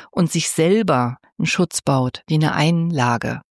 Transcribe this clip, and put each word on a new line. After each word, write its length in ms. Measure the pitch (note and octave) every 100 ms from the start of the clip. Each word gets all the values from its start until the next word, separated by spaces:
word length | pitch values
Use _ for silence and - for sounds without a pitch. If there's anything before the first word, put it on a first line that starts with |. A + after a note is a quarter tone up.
| -
und 180 | - E3+
sich 200 | E3 -
selber 680 | - E3 A3 F#3+ C3 B2 B2+ _ -
einen 80 | E3
Schutz 360 | - F3 -
baut, 400 | - C3+ B2+ - -
wie 80 | D#3
eine 180 | D#3
Einlage. 880 | - D3+ E3+ E3+ D#3 A#2+ A#2 B2 B2 -